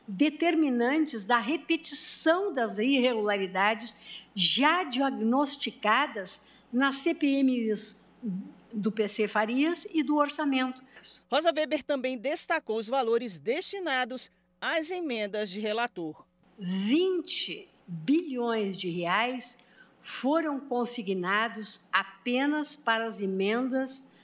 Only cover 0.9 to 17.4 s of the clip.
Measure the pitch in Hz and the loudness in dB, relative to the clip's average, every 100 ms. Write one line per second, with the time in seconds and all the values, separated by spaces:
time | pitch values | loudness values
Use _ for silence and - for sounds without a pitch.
0.9 | 302 302 226 196 240 220 320 - 330 - | 4 2 -2 2 2 2 -4 0 -2 0
1.9 | 285 - - 320 349 403 262 226 196 240 | 0 0 2 4 4 2 0 -2 0 2
2.9 | 277 247 226 208 202 190 185 202 220 233 | 4 4 2 0 0 0 2 2 0 -4
3.9 | - - - - 202 170 - 285 349 330 | -10 -16 -18 -14 0 2 6 4 4 0
4.9 | 240 277 214 220 254 285 - - - 208 | 0 0 0 2 2 2 0 -4 -2 2
5.9 | 233 285 220 185 - - - _ 240 277 | 2 2 -4 -6 -8 -10 -20 _ 0 2
6.9 | 269 330 - 285 277 269 247 220 202 - | 2 0 2 2 4 4 2 0 -2 -4
7.9 | - - - 233 185 285 - - 226 208 | -12 -20 -10 -6 -6 -8 -16 -10 -4 -2
8.9 | 208 202 - 208 214 214 247 311 349 415 | 0 -2 0 0 2 0 2 0 0 -2
9.9 | 320 262 294 294 294 302 262 254 254 - | -2 2 2 2 0 0 0 0 -4 -16
10.9 | - - - - 262 330 311 302 302 - | -14 -12 -12 -2 2 2 2 0 -2 -2
11.9 | 285 254 254 226 330 - 330 - 220 214 | -2 -2 -2 -2 -2 0 -2 -2 -4 0
12.9 | 269 226 233 240 170 147 285 370 392 349 | 0 2 2 0 -6 -2 -2 -2 -4 -2
13.9 | 262 247 254 - - _ _ 233 320 302 | 0 -2 -4 -10 -14 _ _ -4 -2 -2
14.9 | 370 330 233 208 208 208 190 214 214 240 | -4 -4 -2 -2 -2 -4 -4 -2 -2 -2
15.9 | - 160 156 - _ _ - 180 190 202 | -4 -8 -8 -18 _ _ -10 -4 -2 2
16.9 | 294 381 370 - - | 4 4 0 -2 -4